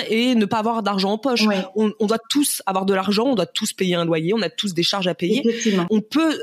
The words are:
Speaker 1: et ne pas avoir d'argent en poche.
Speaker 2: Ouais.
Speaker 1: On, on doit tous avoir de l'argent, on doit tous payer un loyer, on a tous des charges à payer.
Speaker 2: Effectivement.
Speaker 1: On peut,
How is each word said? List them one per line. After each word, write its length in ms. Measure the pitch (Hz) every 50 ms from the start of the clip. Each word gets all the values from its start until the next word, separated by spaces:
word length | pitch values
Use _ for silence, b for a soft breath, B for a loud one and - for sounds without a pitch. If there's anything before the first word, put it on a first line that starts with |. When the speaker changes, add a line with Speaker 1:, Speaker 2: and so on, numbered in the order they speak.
| - -
Speaker 1:
et 260 | 214 226 247 254 247
ne 100 | 220 208
pas 120 | 190 233 220
avoir 240 | 208 233 226 226
d'argent 300 | 196 196 202 190 190 196
en 60 | 214 214
poche. 280 | - 269 240 214 214
Speaker 2:
Ouais. 100 | 214 202 190 185 - -
Speaker 1:
On, 180 | 214 220 208 - -
on 60 | 214
doit 120 | 202 226 226 - -
tous 320 | - 294 285 - - - -
avoir 180 | 196 190 190 190
de 80 | 196 196
l'argent, 300 | 190 190 208 196 214 240
on 80 | 277 254
doit 120 | 190 170
tous 260 | - - - 214 -
payer 220 | - - 190 180 175
un 100 | 170 170
loyer, 280 | 170 170 160 160 175 220
on 80 | 226
a 60 | 180 165
tous 240 | - - 208 202 165
des 80 | 170
charges 240 | 170 - 202 196 180 180
à 60 | 170
payer. 260 | - 175 180 220 269 226
Speaker 2:
Effectivement. 400 | 233 226 226 - 220 196 185 170 180
Speaker 1:
On 100 | 220 214
peut, 380 | 214 - - 302 330 311 269 -